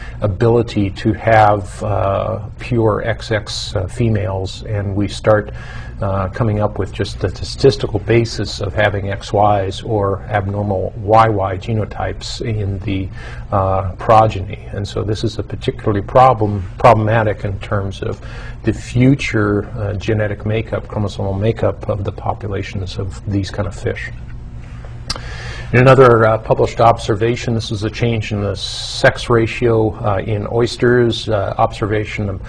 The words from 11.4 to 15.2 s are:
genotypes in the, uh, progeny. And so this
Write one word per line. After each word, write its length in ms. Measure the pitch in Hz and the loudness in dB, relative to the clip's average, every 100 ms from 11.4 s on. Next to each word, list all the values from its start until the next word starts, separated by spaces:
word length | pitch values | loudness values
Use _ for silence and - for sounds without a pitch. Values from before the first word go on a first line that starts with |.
| 95 92 | -2 -4
genotypes 840 | 104 110 98 - 98 95 - - | -4 -2 -2 -4 -6 -6 -8 -6
in 400 | - 107 98 98 | -4 -2 -2 -4
the, 280 | 98 98 95 - - - - | -2 -2 -4 -8 -10 -10 -2
uh, 400 | 101 95 95 92 | 0 2 0 -2
progeny. 760 | - - 110 110 95 95 - - | -2 6 6 6 2 -6 -10 -10
And 160 | 101 101 | -8 -6
so 160 | 107 | -4
this 180 | 98 107 | -2 -2